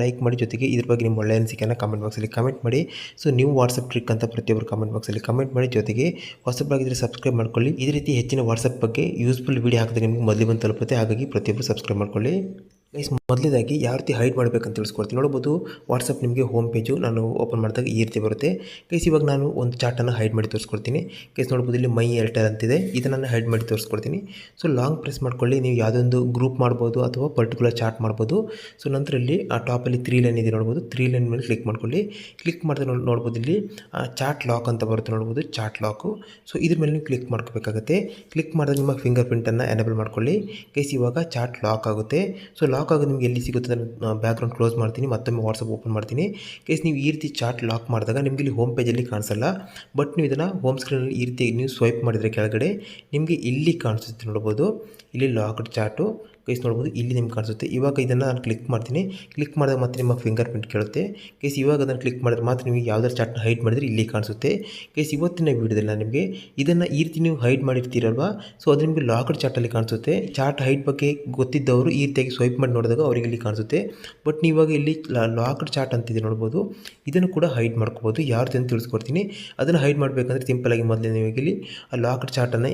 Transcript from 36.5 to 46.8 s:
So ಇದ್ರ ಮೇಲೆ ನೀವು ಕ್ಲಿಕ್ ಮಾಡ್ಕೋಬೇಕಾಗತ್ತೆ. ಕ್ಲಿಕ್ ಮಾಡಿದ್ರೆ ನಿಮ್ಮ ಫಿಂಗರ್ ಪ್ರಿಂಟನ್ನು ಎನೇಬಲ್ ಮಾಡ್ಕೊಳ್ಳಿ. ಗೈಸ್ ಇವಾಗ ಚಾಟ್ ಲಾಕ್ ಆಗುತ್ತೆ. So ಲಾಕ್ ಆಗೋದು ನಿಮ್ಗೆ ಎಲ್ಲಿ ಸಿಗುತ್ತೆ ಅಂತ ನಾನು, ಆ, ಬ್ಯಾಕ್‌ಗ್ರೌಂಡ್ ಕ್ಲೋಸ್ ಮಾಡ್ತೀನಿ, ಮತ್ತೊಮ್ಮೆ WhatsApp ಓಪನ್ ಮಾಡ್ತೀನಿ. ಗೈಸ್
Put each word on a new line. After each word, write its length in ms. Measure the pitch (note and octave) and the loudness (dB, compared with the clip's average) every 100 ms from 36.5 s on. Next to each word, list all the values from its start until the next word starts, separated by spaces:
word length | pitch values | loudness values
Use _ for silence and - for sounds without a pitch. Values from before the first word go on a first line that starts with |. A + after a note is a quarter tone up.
So 60 | - E3 | -2 0
ಇದ್ರ 120 | D#3+ | 2
ಮೇಲೆ 100 | D3+ D#3 | 0 0
ನೀವು 100 | D3+ | -2
ಕ್ಲಿಕ್ 140 | B2+ B2 A2+ | -4 -2 -6
ಮಾಡ್ಕೋಬೇಕಾಗತ್ತೆ. 640 | - A2+ A2 A2 A2 F#3+ G3+ - - D#3 | -4 -6 -4 -4 0 -2 -2 -10 -8 -6
ಕ್ಲಿಕ್ 180 | - D#3+ | -2 0
ಮಾಡಿದ್ರೆ 180 | C#3+ C#3 | 0 2
ನಿಮ್ಮ 140 | C#3 B2+ B2 | 0 0 2
ಫಿಂಗರ್ 240 | B2 A#2+ | 2 2
ಪ್ರಿಂಟನ್ನು 360 | A#2 A2+ A#2 B2+ A2 | 0 0 0 2 0
ಎನೇಬಲ್ 220 | A2+ A2 | 0 0
ಮಾಡ್ಕೊಳ್ಳಿ. 340 | A2 A2 B2+ G#3 F#3+ - - C#3+ | -2 -2 0 0 -2 -12 -8 -4
ಗೈಸ್ 160 | C#3 C3+ | -2 0
ಇವಾಗ 180 | A#2+ D3 E3 B2 | 0 0 -4 -4
ಚಾಟ್ 200 | B2 - G#2+ | -4 -2 -2
ಲಾಕ್ 200 | A2 A2+ | 0 0
ಆಗುತ್ತೆ. 280 | G#2+ G#2+ D#3 G3 - - - | -2 0 0 -2 -6 -12 0
So 40 | C#3+ C3 | 0 2
ಲಾಕ್ 40 | B2+ | 2
ಆಗೋದು 140 | D3+ C#3+ | 2 2
ನಿಮ್ಗೆ 160 | B2+ B2 | 0 0
ಎಲ್ಲಿ 140 | B2 B2 | 0 -2
ಸಿಗುತ್ತೆ 220 | B2 B2 | -2 -2
ಅಂತ 40 | A#2 | -2
ನಾನು, 80 | A#2 - A2+ | -4 -4 -4
ಆ, 40 | A2 | 0
ಬ್ಯಾಕ್‌ಗ್ರೌಂಡ್ 320 | A2+ A#2 A#2 - | 0 0 -2 2
ಕ್ಲೋಸ್ 180 | A2+ A#2 | 2 2
ಮಾಡ್ತೀನಿ, 260 | A2 A#2+ C3 | -2 -2 -2
ಮತ್ತೊಮ್ಮೆ 280 | A2 - A#2 A2 | -2 -2 0 0
WhatsApp 260 | A2 A2+ A2 | -2 -4 -4
ಓಪನ್ 180 | A2+ G#2+ | -4 -4
ಮಾಡ್ತೀನಿ. 280 | G#2+ B2+ G3+ - - - - | -2 -2 -2 -4 -14 -8 -2
ಗೈಸ್ 140 | D#3+ | 0